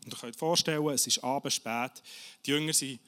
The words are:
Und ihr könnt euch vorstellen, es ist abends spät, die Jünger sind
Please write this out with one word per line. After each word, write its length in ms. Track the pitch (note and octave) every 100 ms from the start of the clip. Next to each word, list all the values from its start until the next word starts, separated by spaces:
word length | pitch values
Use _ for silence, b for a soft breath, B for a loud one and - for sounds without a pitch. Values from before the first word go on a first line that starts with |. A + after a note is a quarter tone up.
| -
Und 80 |
ihr 40 | A#2
könnt 160 | A#2+ A#2
euch 40 |
vorstellen, 480 | D#3+ E3+ - D3+ D3+
es 180 | C3 -
ist 160 | -
abends 320 | B2 C#3 C3 -
spät, 480 | A2+ A#2 B2+ - B B B B -
die 60 |
Jünger 220 | C#3+ D#3
sind 260 | D#3 C#3 B2